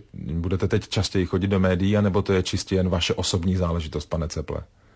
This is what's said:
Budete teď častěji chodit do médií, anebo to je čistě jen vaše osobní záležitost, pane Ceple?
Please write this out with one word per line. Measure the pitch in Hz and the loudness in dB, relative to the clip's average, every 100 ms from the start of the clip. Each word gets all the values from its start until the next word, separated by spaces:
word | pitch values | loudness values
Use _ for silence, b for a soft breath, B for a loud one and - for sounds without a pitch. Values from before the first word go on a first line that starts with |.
| - | -6
Budete | - - 82 90 98 98 | -12 -6 -4 -2 0 0
teď | - - | 0 0
častěji | - 101 98 90 | -2 0 0 0
chodit | 95 98 | 0 2
do | 98 | 2
médií, | 92 90 98 104 | 4 2 2 4
anebo | 104 92 | 4 2
to | 90 | 2
je | 95 | 2
čistě | 92 92 - 95 | 2 -2 0 0
jen | 92 | 2
vaše | 90 - | 2 0
osobní | - - 95 87 92 | -2 0 0 0 0
záležitost, | 87 85 78 76 - | 0 -2 -4 -6 -4
pane | 82 76 | -4 -4
Ceple? | - 73 76 - _ b | -6 -6 -8 -10 _ b